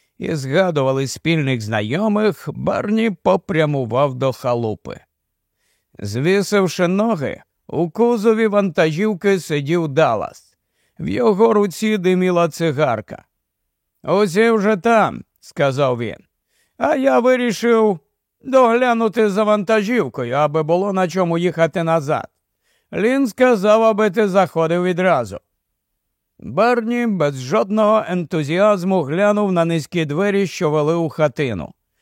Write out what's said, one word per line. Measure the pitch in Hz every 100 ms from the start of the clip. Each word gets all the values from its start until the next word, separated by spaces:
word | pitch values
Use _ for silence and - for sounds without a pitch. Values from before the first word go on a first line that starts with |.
| _ -
і | - 160
згадували | 131 156 185 151 131 135 135
спільних | - 160 165 135 127
знайомих, | 107 110 107 151 220 208 214 - -
Барні | 123 135 - 202 220 226
попрямував | 180 196 185 - 156 151 143 117 120 143 127
до | 135
халупи. | 123 123 120 113 101 - - _ _ _ _ _ _ _ _ _ -
Звісивши | 101 113 156 196 190 202 185 - 175
ноги, | 196 226 185 123 - _ _ -
у | 139 170
кузові | 208 233 240 220 220 220
вантажівки | 202 196 156 160 156 214 190 202 196
сидів | - 147 139 175 160
Даллас. | 135 147 110 76 - _ _ _ _ _ -
В | -
його | - 233 190 226
руці | 208 202 - 220 214
диміла | 180 180 180 175 170
цигарка. | - 165 135 147 110 - - - _ _ _ _ _ _ _
"Усі | - 185 208 175 226
вже | 220 196 208
там", — | 226 226 170 65 - _
сказав | - - 143 131 135 120
він. | 113 - _ _ _ _ _ -
"А | 254 294
я | 269 262
вирішив | 240 254 247 190 233 226 214 170 _ _ _ _
доглянути | 262 262 240 233 254 233 226 233 214
за | 190
вантажівкою, | 214 214 190 220 202 247 139 - 120 135
аби | 151 156
було | 151 175 202
на | 190 185
чому | 180 170 170
їхати | 175 165 165 175
назад. | 165 165 139 131 - _ _ _ _ _ _
Лін | 170 214 269 262
сказав, | - 254 226 208 220
аби | 226 208 214
ти | 185 208
заходив | 190 175 165 160 175
відразу". | 180 175 185 147 110 90 - _ _ _ _ _ _ _ _ _
Барні | - 139 233 240 220 240 233
без | 190 147 135
жодного | 127 208 202 214 208 214 -
ентузіазму | 180 160 170 143 175 214 202 180 190
глянув | 135 165 208 208 208
на | 175 165
низькі | 165 - 175 156
двері, | 147 202 196 190
що | - 165
вели | 151 147 170
у | 160
хатину. | - 151 139 135 98 73 - _ _